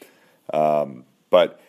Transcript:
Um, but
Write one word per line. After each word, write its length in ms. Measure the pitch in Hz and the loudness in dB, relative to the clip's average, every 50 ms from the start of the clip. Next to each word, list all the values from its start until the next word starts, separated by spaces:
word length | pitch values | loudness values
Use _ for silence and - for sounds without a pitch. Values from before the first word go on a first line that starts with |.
| - _ _ _ _ _ _ _ _ - | -20 _ _ _ _ _ _ _ _ -6
Um, 540 | 76 76 76 76 76 73 73 69 64 62 - _ _ _ _ - | -4 -2 0 0 0 -2 -4 -6 -10 -20 -20 _ _ _ _ 2
but 320 | - 87 82 78 - - _ | 2 2 2 2 -4 -16 _